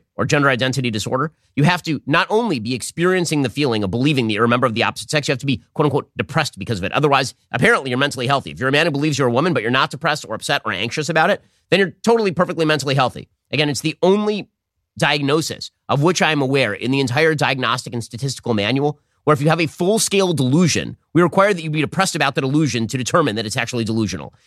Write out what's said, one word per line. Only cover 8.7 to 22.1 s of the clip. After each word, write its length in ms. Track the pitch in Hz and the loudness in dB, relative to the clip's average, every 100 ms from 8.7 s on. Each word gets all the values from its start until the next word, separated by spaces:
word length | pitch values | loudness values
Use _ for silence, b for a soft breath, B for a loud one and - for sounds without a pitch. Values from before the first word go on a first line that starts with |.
man 140 | 143 170 | 2 2
who 60 | |
believes 280 | 139 156 139 | 0 -2 0
you're 80 | 131 | 0
a 40 | |
woman, 220 | 120 175 | 2 0
but 100 | 139 | 0
you're 60 | 110 | 0
not 220 | 127 147 | 0 0
depressed 340 | 143 165 147 - | -2 -4 -4 -6
or 80 | |
upset 280 | 107 - 143 | -8 -4 -4
or 80 | 110 | -2
anxious 380 | 95 113 - 143 | -4 -4 -6 -2
about 200 | 160 170 | 2 2
it, 140 | 202 _ _ - | 0 _ _ 0
then 120 | 180 | 2
you're 100 | 190 - | 2 0
totally, 280 | - 233 208 | 2 2 2
perfectly 320 | 165 175 160 | 0 -2 0
mentally 320 | 156 151 139 135 | 0 0 0 2
healthy. 320 | 127 - - _ - | 0 -2 -18 _ -8
Again, 160 | 131 147 | -2 -2
it's 140 | 131 | -2
the 160 | 160 - | -4 0
only 480 | 175 202 208 214 - _ _ _ _ - | 2 2 0 -4 -8 _ _ _ _ -2
diagnosis 720 | 156 151 139 156 - - - _ - | 0 2 0 0 -2 -8 -14 _ -2
of 120 | 135 | 2
which 200 | 156 185 | 2 2
I 100 | 165 | 2
am 100 | 151 | 2
aware 320 | 131 135 117 | 2 0 0
in 180 | 101 120 | -2 -2
the 100 | 139 | 0
entire 340 | 131 127 160 156 | 0 2 2 2
diagnostic 560 | 135 135 120 127 - | 0 0 -2 -2 -4
and 100 | 120 | -8
statistical 520 | 113 113 139 - - | -8 -8 -8 -6 -2
manual 440 | 107 101 131 147 151 _ _ - | 0 0 0 0 -4 _ _ 0
where 80 | |
if 80 | 147 | 2
you 80 | 147 | 2
have 100 | 165 | 2
a 80 | 156 | 0
full-scale 640 | - 175 214 - 196 190 | 0 0 0 2 2 2
delusion, 640 | 151 127 147 180 101 64 - _ | 0 2 4 2 0 -4 -12 _
we 80 | 160 | 2
require 320 | 175 - 196 | 4 4 2
that 80 | 185 | 2
you 80 | 160 | -2
be 120 | 151 | -2
depressed 340 | 135 - 190 | -2 0 -2